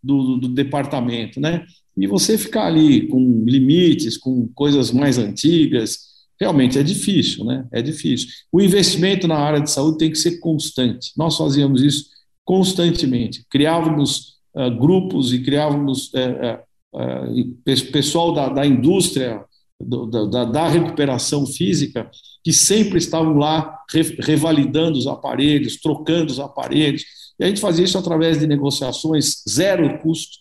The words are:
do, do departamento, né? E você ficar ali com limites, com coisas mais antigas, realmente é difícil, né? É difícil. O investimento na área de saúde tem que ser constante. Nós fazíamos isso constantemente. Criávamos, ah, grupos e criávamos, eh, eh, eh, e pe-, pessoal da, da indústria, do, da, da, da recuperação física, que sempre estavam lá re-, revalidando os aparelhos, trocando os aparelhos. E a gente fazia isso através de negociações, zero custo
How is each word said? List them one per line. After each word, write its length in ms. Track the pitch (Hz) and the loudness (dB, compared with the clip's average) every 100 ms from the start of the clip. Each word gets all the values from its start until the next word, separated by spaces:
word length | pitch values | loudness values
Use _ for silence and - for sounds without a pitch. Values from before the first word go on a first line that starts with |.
do, 340 | 131 139 131 127 | 0 0 0 -2
do 120 | 127 | -2
departamento, 920 | 127 139 147 139 139 120 117 107 - | -2 -2 -2 -4 -4 -4 -6 -8 -6
né? 240 | 147 170 170 _ _ - | -4 -4 -8 _ _ -4
E 100 | 98 | -2
você 300 | 196 - 220 | 0 0 -2
ficar 300 | - 226 190 | -2 -4 0
ali 400 | 160 156 131 - | 4 6 4 2
com 380 | 127 127 113 113 | 2 2 2 2
limites, 720 | 135 131 165 175 - - - | 2 4 4 4 2 0 -6
com 320 | 131 131 113 | -4 -2 -2
coisas 360 | - 143 143 120 | -2 2 2 2
mais 280 | 123 143 123 | 2 2 2
antigas, 920 | 104 - 147 170 143 120 110 - - _ _ _ | -2 0 2 4 4 2 -2 -8 -14 _ _ _
realmente 380 | 202 156 123 139 | 0 2 2 2
é 40 | |
difícil, 640 | 143 208 - 185 - - | 0 0 0 0 0 -4
né? 220 | 107 131 127 | -6 -6 -6
É 100 | 113 | -6
difícil. 460 | 131 151 160 127 - - _ | -6 -4 -4 -4 -4 -14 _
O 100 | 175 | 2
investimento 680 | 196 196 180 - 185 190 180 | 4 4 2 2 0 0 0
na 80 | 156 | 0
área 240 | 147 151 | 0 0
de 100 | 147 | -2
saúde 280 | - 151 156 | 0 0 2
tem 120 | 160 | 0
que 80 | 151 | 0
ser 200 | 170 170 | -2 -2
constante. 760 | 170 156 - - 123 104 - - | -4 -4 -4 -4 -4 -4 -10 -4
Nós 200 | 160 156 | -2 -2
fazíamos 460 | 156 139 143 131 | 0 2 2 2
isso 240 | 143 - - _ _ _ | 2 0 -8 _ _ _
constantemente. 1000 | - 185 180 - 170 170 143 123 110 - _ | -2 2 2 2 0 0 0 -2 -4 -8 _
Criávamos, 880 | 135 151 170 160 151 139 - - _ _ | 0 2 2 0 0 0 -2 -10 _ _
ah, 160 | - 127 | -6 -4
grupos 640 | 110 143 190 185 147 127 | 2 4 4 2 -2 0
e 80 | 127 | 0
criávamos, 720 | 127 143 151 143 143 131 - | 0 0 0 0 -2 -4 -4
eh, 240 | 135 127 123 | -4 -4 -2
eh, 180 | 123 113 - _ _ - | -6 -6 -14 _ _ -8
eh, 360 | 127 127 127 | -6 -6 -4
e 100 | 120 | -4
pe-, 420 | - - - 135 - | -4 -4 -2 -2 -2
pessoal 460 | 147 143 170 170 | -2 0 0 0
da, 160 | 151 131 | 0 -2
da 180 | 135 143 | 0 2
indústria, 800 | 127 127 196 175 139 127 107 - _ _ _ | 4 4 2 0 -2 -4 -8 -14 _ _ _
do, 280 | 123 120 120 | -8 -6 -4
da, 180 | 113 | -4
da, 200 | 104 123 | -2 -2
da 240 | 120 135 165 | -2 0 2
recuperação 800 | 160 170 - 139 123 - 147 135 | 2 0 -2 -2 -2 -2 -2 -4
física, 640 | - 185 165 139 120 110 - - - | -2 -2 0 -2 -6 -10 -18 -20 -8
que 120 | 165 | 0
sempre 420 | 156 - 208 208 180 | 2 4 4 4 0
estavam 400 | - 165 160 147 | 0 0 2 2
lá 400 | 151 160 151 - - | 2 0 -2 -10 -4
re-, 260 | 160 160 - | 0 0 -2
revalidando 800 | 127 151 160 156 131 147 165 143 | 0 2 4 2 2 0 0 0
os 80 | 131 | -2
aparelhos, 680 | 135 131 123 143 147 120 - | -6 -6 0 2 2 0 -4
trocando 560 | 156 147 156 165 156 | -4 -4 -2 0 0
os 80 | 127 | -4
aparelhos. 640 | 139 - 123 143 151 - - - - _ | -8 -10 -2 0 2 0 -8 -20 -20 _
E 60 | |
a 40 | 185 | -2
gente 120 | 202 | 0
fazia 240 | 208 165 | 0 2
isso 140 | 185 190 | 2 0
através 400 | 185 160 165 156 | -2 0 2 2
de 80 | 151 | 2
negociações, 960 | 143 143 139 131 123 156 156 - - - | 0 0 -4 -6 -6 -2 0 0 -4 -6
zero 520 | 107 190 190 147 - | 0 0 2 0 0
custo 400 | 160 165 - - | -4 -4 -6 -16